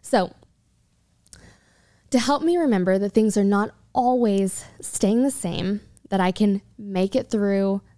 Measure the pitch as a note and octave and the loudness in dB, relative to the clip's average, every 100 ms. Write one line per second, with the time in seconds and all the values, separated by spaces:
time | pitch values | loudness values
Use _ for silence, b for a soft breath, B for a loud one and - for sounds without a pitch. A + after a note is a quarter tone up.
0 | - A3+ F#3 - _ _ _ _ _ _ | -2 0 0 -8 _ _ _ _ _ _
1 | _ _ _ b b b b b b b | _ _ _ b b b b b b b
2 | b B3+ A#3+ C#4+ E4 F4 D4+ G3 F3+ F#3+ | b -2 0 0 2 2 2 2 2 0
3 | G3+ A3 A3 G#3 G3 G3+ G#3+ - _ B3+ | 0 2 2 2 2 2 -2 -8 _ -2
4 | B3 B3+ A3+ G3 F#3+ - - - - - | 0 2 2 0 -2 -6 -12 -16 -12 -2
5 | G3+ A#3 C4+ - F3 - F#3 G#3 - _ | 0 2 0 -2 -6 -4 -4 -6 -10 _
6 | - G3 F#3 F3+ G#3 G3 - - G3+ F#3+ | -4 -2 0 2 0 0 -6 -16 -6 -2
7 | G3 C4 - A3 G3+ G3 G3 G3 b | 0 -2 -2 -2 0 0 0 -2 b